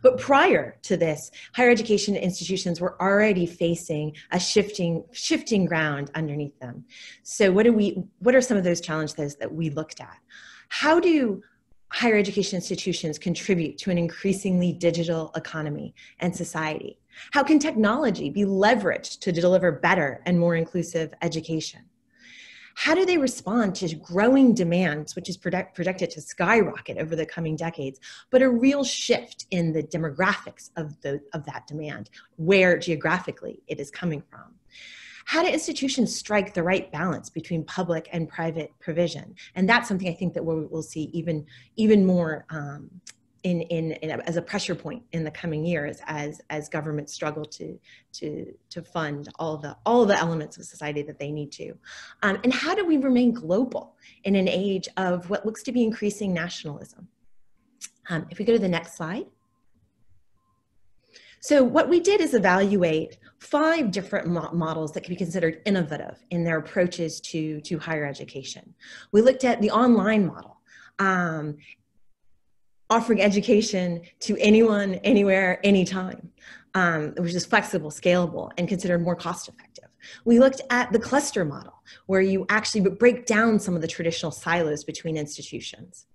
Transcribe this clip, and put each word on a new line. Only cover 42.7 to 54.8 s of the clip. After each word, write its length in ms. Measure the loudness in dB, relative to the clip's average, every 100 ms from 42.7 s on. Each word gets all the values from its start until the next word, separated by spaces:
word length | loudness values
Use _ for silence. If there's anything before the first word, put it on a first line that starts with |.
| -14 -18 -20 -20 -20 _ _
in, 180 | -2 -2
in, 320 | -2 -4 -4
in 180 | -6 -6
a, 60 | -6 -4
as 80 | -4
a 60 |
pressure 340 | -4 -6 -4 -8
point 260 | -8 -14 _
in 100 | -6
the 80 | -6
coming 340 | -6 -6 -4 -2
years 360 | -2 -4 -10 -10
as, 340 | -8 -8 -10 _
as 180 | -10 -6
governments 460 | -6 -6 -6 -8
struggle 320 | -8 -8 -6 -12
to, 340 | -12 -14 -14 _ -20 _
to, 420 | -12 -10 -10 -12 -18 _
to 120 | -16
fund 480 | -8 -6 -4 -6 -10 -8
all 160 | -8 -6
the, 220 | -10 -4 2
all 200 | 4 6
the 120 | 4
elements 400 | 2 -2 -6 -14
of 80 | -20
society 380 | -10 -8 -6
that 140 | -8 -10
they 120 | -8
need 180 | -8 -10
to. 220 | -12 -16 -16 -20 -20 -20 -4
Um, 160 | -4 0
and 100 | 0
how 220 | 0 -2 -2
do 100 | 2
we 120 | 2
remain 340 | 4 4 2
global 640 | 0 -2 0 0 -4 -12 _ -20 _ 0
in 100 | 2
an 140 | 2
age 400 | 0 -2 -2